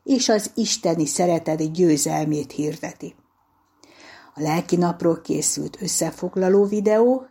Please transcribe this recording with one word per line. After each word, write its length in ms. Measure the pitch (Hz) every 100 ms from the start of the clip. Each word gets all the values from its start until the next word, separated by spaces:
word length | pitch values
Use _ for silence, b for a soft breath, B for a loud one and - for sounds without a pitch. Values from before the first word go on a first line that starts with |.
és 260 | - 254 -
az 220 | 208 208
isteni 520 | - 208 - 170 165 147
szeretet 680 | - 175 165 165 160 156
győzelmét 800 | 160 170 147 160 156 151 151 139
hirdeti. 640 | 143 151 - - - - - _ _ _ _ _ _ B B B B B
A 80 | 143
lelki 340 | 151 165 - 175
napról 460 | 175 170 170 160
készült 600 | - 151 - 143 151 -
összefoglaló 840 | 175 - 160 - 180 190 185 202 202
videó 600 | 208 208 214 247 262 -